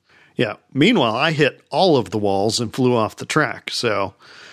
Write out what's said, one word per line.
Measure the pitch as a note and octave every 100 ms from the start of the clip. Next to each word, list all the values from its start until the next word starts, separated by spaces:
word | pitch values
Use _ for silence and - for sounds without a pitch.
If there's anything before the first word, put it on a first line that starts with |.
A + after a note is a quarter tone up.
| _ _ _ -
Yeah. | A2+ - _
Meanwhile, | C3 F3+ A3+ A#2+ A2+
I | D#3
hit | D3+ C3+ - -
all | C#3+ F#3 C#3
of | F#2+
the | A2
walls | G2+ G2 G#2 G#2+
and | A2
flew | - B2
off | B2 G#2+ -
the | G#2
track. | D#3 B2+ - -
So, | - A#2+ G#2 F#2+ - - - -